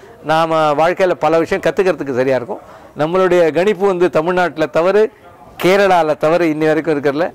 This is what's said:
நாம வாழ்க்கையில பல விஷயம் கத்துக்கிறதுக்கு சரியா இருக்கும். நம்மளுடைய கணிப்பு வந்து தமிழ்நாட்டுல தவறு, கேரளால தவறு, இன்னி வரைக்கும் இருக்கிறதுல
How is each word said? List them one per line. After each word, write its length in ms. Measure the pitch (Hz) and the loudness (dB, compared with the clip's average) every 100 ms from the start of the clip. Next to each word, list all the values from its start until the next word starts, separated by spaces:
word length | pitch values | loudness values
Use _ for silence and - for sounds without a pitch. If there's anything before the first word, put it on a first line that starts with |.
| - - | -20 -14
நாம 480 | 147 160 165 160 156 | -4 -2 0 0 0
வாழ்க்கையில 380 | 143 160 180 185 | 2 0 0 0
பல 280 | 165 151 165 | 0 0 0
விஷயம் 240 | 165 196 | 0 -2
கத்துக்கிறதுக்கு 520 | 170 156 185 151 139 | -2 0 0 0 -4
சரியா 220 | 123 131 127 | -2 0 -2
இருக்கும். 240 | 120 214 - - - - | -4 -12 -14 -20 -16 -6
நம்மளுடைய 540 | 151 185 185 175 165 | -2 0 2 2 2
கணிப்பு 340 | 151 196 180 196 | 2 0 0 0
வந்து 240 | 180 175 | 0 0
தமிழ்நாட்டுல 560 | 160 160 180 175 143 151 | 0 0 0 -2 -2 -4
தவறு, 440 | 156 175 202 220 - - - - - | 0 2 2 0 -4 -20 -20 -20 -4
கேரளால 540 | 175 196 202 180 156 143 | 0 2 4 2 2 0
தவறு, 300 | 156 175 170 | 0 0 0
இன்னி 200 | 151 156 | 0 0
வரைக்கும் 320 | 156 156 147 | 0 -2 -2
இருக்கிறதுல 340 | 143 139 180 | -2 -2 -4